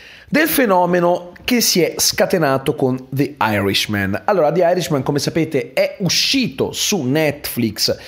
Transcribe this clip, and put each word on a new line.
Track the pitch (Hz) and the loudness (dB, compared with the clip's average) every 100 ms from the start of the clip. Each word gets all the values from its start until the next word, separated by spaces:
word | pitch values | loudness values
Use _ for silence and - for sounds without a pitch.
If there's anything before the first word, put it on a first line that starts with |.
| - - - | -20 -20 -4
del | 285 320 | 0 0
fenomeno | 302 240 180 180 180 175 175 - - | 2 2 2 2 2 2 0 -4 -12
che | - 240 | -2 0
si | 220 185 | 2 2
è | 156 - | 0 0
scatenato | - - 202 185 147 135 135 143 | -2 0 2 2 2 0 -2 0
con | 131 127 - | 0 -2 -4
The | 135 143 - | -2 -2 -2
Irishman. | 110 104 98 92 - 104 95 101 - | 0 0 0 0 0 -2 -2 -2 0
Allora, | 196 151 | 2 2
The | 165 | 4
Irishman, | 170 180 - 143 | 2 2 0 -2
come | 123 143 | 0 -2
sapete, | 143 165 160 139 - | 0 -2 0 -2 -2
è | - 196 - | -2 -2 0
uscito | 180 - - 269 233 - 107 | -2 0 0 0 -2 -2 -4
su | - - 190 | -2 -2 -2
Netflix, | 123 151 156 - - - 117 - - 110 | 0 0 0 -2 -6 -2 -2 -2 -4 -4